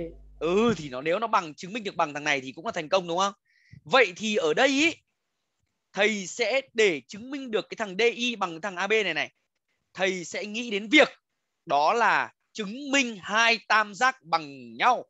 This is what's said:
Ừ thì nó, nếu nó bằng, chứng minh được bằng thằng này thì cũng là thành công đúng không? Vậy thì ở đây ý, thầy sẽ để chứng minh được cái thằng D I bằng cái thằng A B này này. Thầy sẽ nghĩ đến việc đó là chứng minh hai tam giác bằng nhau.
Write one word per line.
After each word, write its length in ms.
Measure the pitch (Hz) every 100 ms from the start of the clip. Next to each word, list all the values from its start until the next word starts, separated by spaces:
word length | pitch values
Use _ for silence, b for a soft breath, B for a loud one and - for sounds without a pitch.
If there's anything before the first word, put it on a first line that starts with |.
| 165 - - -
Ừ 360 | 156 190 233 180
thì 120 | 147
nó, 140 | 127
nếu 160 | 156 185
nó 80 | 226
bằng, 280 | 214 165
chứng 180 | 143 175
minh 120 | 240
được 120 | 196 170
bằng 180 | 156
thằng 100 | 143
này 160 | 151 139
thì 120 | 131
cũng 140 | 127 202
là 60 |
thành 160 | 180 151
công 200 | 190 175
đúng 100 | 170
không? 140 | 196 - b b b b
Vậy 280 | 151 254 196 175
thì 200 | 214 214
ở 180 | 160
đây 140 | 165 269
ý, 260 | 269 330 - _ _ _ _ _ _ _ _ _
thầy 340 | - 208 208 180
sẽ 340 | - 220 262 -
để 280 | 226 214 147 -
chứng 220 | 202 247
minh 200 | 277 262
được 160 | 214 -
cái 80 | -
thằng 200 | 214 185
D 20 |
I 360 | 233 233 247 226
bằng 140 | 185
cái 100 | 160
thằng 160 | 202 175
A 100 | 196
B 40 |
này 240 | 220 190
này. 180 | 151 123 - _ _ _ _ _
Thầy 300 | - 190 185
sẽ 200 | 160 -
nghĩ 260 | 208 214 240
đến 180 | 202 214
việc 200 | 302 240 - _ _ _ _ -
đó 260 | 143 156
là 400 | 226 208 156 117 - _ -
chứng 340 | 196 247 294
minh 280 | 269 247 208
hai 380 | 165 208 226 226 -
tam 260 | 214 208
giác 280 | 190 254 -
bằng 540 | 160 165 147 135 120 117
nhau. 280 | 214 220